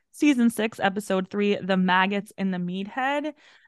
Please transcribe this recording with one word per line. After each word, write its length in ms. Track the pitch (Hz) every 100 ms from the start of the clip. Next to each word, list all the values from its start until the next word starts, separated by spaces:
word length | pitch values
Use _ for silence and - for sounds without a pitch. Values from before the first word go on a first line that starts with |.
| _
season 380 | - 294 247 233
six, 300 | - 220 -
episode 480 | 196 196 - 190 185
three, 260 | 208 202 202
The 220 | 185 190
Maggots 560 | 185 185 190 202 208 -
in 140 | 196
the 60 | 180
Meathead. 760 | 175 190 196 262 262 294 294 - - -